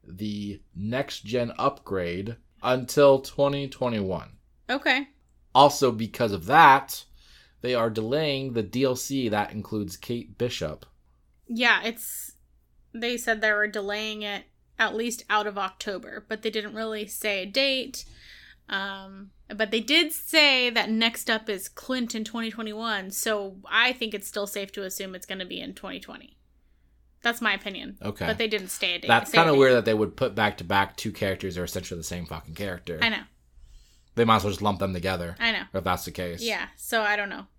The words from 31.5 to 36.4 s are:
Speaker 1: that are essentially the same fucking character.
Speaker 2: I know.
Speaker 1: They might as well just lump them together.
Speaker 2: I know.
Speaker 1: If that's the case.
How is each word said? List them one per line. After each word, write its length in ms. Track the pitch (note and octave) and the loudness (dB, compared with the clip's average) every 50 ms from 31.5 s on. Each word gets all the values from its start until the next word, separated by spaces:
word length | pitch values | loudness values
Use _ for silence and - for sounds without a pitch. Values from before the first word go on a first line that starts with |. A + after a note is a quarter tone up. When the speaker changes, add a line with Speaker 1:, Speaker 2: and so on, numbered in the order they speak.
| E2+ | -4
Speaker 1:
that 60 | F2 | -4
are 20 | F2 | -6
essentially 340 | E2+ - G2 E2+ - F#2 E2+ | -4 -6 -8 -8 -8 -10 -10
the 60 | D#2+ | -8
same 220 | - F2+ F2 E2+ | -8 -8 -8 -8
fucking 280 | D#2+ - D2+ - - D#2+ | -8 -10 -12 -12 -14 -10
character. 440 | - G2+ G2 F2+ F2 - - E2+ - | -8 -8 -8 -8 -10 -8 -10 -2 0
Speaker 2:
I 60 | A#3+ A3+ | 0 0
know. 140 | G#3+ - - - _ _ _ _ _ - - - - - - _ _ _ _ _ _ | 0 -4 -10 -14 _ _ _ _ _ -20 -20 -20 -20 -20 -20 _ _ _ _ _ _
Speaker 1:
They 100 | - A#2 | 2 6
might 120 | A2+ A2+ | 6 6
as 80 | G#2+ F#2+ | 4 4
well 80 | G#2 | 0
just 100 | G2 E2+ | -4 0
lump 160 | G#2 G#2+ G2+ F2 | 0 -2 0 0
them 120 | G2+ F#2+ | -2 -2
together. 420 | F#2+ F2+ E2 F#2 F#2+ F2+ F2 E2+ F2 - | -2 -2 -2 -2 -2 -2 -4 -8 -6 -2
Speaker 2:
I 100 | A3+ A#3 | -2 -2
know. 100 | A3 F#3+ - - - | -2 -2 -6 -6 -6
Speaker 1:
If 80 | - F3 | -4 0
that's 200 | F#3+ F#3 F3+ - | 0 -2 -2 -2
the 60 | - | -10
case. 300 | - - F3+ F2 E2+ E2+ | -8 -6 -6 -6 -6 -6